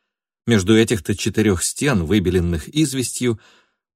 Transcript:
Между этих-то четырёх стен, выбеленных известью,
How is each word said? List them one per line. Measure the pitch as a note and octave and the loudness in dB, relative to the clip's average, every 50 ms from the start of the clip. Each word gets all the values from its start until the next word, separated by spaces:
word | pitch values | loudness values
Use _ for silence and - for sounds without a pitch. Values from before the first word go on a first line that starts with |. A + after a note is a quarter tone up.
| _ _ _ _ _ _ _ _ - | _ _ _ _ _ _ _ _ -2
Между | A#2+ A#2 G#2 F2+ G#2 A2 | 0 0 2 4 4 4
этих-то | A2 A2+ - A#2+ F2+ - - G2+ | 4 4 2 0 -4 -2 -4 -4
четырёх | - - G#2 - G#2+ G#2+ G#2+ F#2+ E2+ - | -4 -4 -4 -2 0 2 2 2 0 -2
стен, | - - - C3 C#3+ C3 F#2 E2 | -6 -4 -2 -2 0 0 0 0
выбеленных | D2+ G2+ G#2+ E2+ F2+ F2 F2+ E2+ F2 E2+ D#2 - - | 2 0 0 2 2 0 0 0 0 -2 -4 -6 -4
известью, | - D3+ D#3 C3+ C3 C3+ A#2+ - - - B2 A#2+ A2 - _ _ _ _ _ _ _ _ _ _ - | -2 -2 -2 0 -2 -4 -6 -6 -4 -4 -2 -2 -2 -4 _ _ _ _ _ _ _ _ _ _ -4